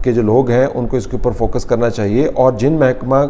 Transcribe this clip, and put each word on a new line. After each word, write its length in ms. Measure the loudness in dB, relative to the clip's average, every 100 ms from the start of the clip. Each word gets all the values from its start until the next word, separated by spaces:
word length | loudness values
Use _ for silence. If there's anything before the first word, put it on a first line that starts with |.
के 100 | 0
जो 80 | 0
लोग 300 | 2 2 2
हैं, 160 | 2 0
उनको 300 | -2 -2 -4
इसके 200 | -4 -2
ऊपर 140 | -2
फोकस 320 | 0 -2 -2
करना 260 | -2 0 0
चाहिए 360 | 0 0 0 0
और 300 | 2 0 2
जिन 180 | 0
महकमा 560 | 2 0 0 0 0 0